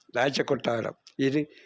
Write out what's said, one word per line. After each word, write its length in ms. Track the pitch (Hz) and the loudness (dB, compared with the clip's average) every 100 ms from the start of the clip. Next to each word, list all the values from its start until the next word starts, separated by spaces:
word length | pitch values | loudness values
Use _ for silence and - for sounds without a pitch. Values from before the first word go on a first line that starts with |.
| _ | _
രാജകൊട്ടാരം. 800 | 120 135 135 143 131 - 117 - - - - | 0 0 0 0 0 0 -2 -4 -8 -12 -2
ഇത് 200 | 135 147 151 - | 0 0 -4 -10